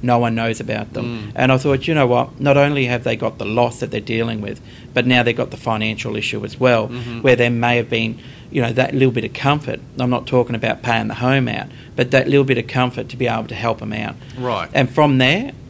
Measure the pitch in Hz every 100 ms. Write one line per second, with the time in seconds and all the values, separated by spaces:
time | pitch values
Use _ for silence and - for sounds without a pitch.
0 | 123 120 117 113 113 110 107 107 107 -
1 | 120 117 104 - 127 131 147 135 165 156
2 | 123 120 123 - 143 139 143 143 123 123
3 | 120 120 110 - 104 120 120 - - 110
4 | 110 113 117 110 104 113 - - - 123
5 | 127 123 117 117 120 - 120 110 110 107
6 | 113 107 - 107 107 - 127 117 - 123
7 | 120 117 135 123 120 117 120 120 117 113
8 | 113 113 - - - 147 117 117 131 135
9 | 131 120 135 - 139 147 127 - - 127
10 | 123 123 - 127 117 113 113 113 120 113
11 | 110 110 123 135 120 110 - - - -
12 | 123 131 131 139 135 117 110 131 123 123
13 | 104 123 120 113 107 104 113 110 107 107
14 | 107 - - 131 123 101 82 135 127 -
15 | 147 131 127 185 277 -